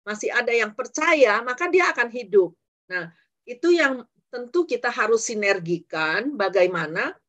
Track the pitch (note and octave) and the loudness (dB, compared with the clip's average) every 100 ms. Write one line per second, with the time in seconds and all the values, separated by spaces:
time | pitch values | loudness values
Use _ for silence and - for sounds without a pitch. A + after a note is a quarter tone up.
0 | G3+ G#3+ - A#3+ A#3 A#3 G#3+ G#3+ B3 - | -10 -8 -4 -2 0 -2 -2 -6 -8 -4
1 | D#4+ D#4+ A#3+ G#3 A#3+ B3 F4 F4+ F4+ - | 0 6 6 4 -2 -4 0 2 2 0
2 | A#3+ A#3+ G3+ G3 E3+ _ _ _ _ F3+ | -4 -4 2 2 2 _ _ _ _ -8
3 | E3 _ _ _ - A#3+ E4 F4 C#4+ B3+ | -8 _ _ _ -18 -4 2 4 2 -2
4 | A3 _ _ B3 B3 F4 E4+ A#3+ A#3+ A#3 | -10 _ _ -14 -4 -2 -2 -2 -4 -2
5 | G#3+ A3+ - G#3+ G3+ G3 E3 E3+ - D#3+ | 0 0 0 -2 0 0 0 -6 -4 -4
6 | D#3 F3 C4 C4+ F#3+ F#3 F3+ F3 D3+ E3+ | -2 -2 -4 -2 0 2 2 0 -4 -4
7 | C4+ - | -6 -8